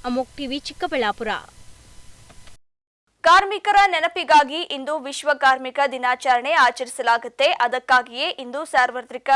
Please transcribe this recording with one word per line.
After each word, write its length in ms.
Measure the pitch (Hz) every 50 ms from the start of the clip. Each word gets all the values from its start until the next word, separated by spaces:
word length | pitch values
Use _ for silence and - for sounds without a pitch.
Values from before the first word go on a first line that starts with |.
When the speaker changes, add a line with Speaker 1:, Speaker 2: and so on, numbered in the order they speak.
| -
Speaker 1:
ಅಮೋಕ್ 320 | 254 247 254 254 - - -
ಟಿವಿ, 220 | 285 254 269 294
ಚಿಕ್ಕಬಳ್ಳಾಪುರ. 680 | - - 302 - 359 339 320 269 226 208 202 - 233 214 196 - - - - - - - - - - - - - - - - - - - - - - - - - _ _ _ _ _ _ _ _ _ _ _ _
Speaker 2:
ಕಾರ್ಮಿಕರ 540 | - 330 349 381 403 392 427 392 - 415 403 403 403 392
ನೆನಪಿಗಾಗಿ 680 | 349 320 311 330 339 370 330 254 311 294 294 262 294
ಇಂದು 440 | 330 349 - 285 277 269 262 302 311
ವಿಶ್ವ 300 | 247 269 269 - - 294 285
ಕಾರ್ಮಿಕ 460 | 262 277 269 262 262 262 254 247 - 277 277
ದಿನಾಚರಣೆ 600 | 262 254 254 247 254 254 - 269 247 240 240 285
ಆಚರಿಸಲಾಗುತ್ತೆ. 920 | 330 320 262 247 247 - 254 240 - - - 233 233 233 233 240 - - 269
ಅದಕ್ಕಾಗಿಯೇ 840 | 320 359 - 240 240 247 254 - - 262 247 240 247 233 247 294 359
ಇಂದು 360 | - - 262 247 247 285 320
ಸಾರ್ವತ್ರಿಕ 640 | - - 269 247 240 240 254 247 254 262 247 - 269 269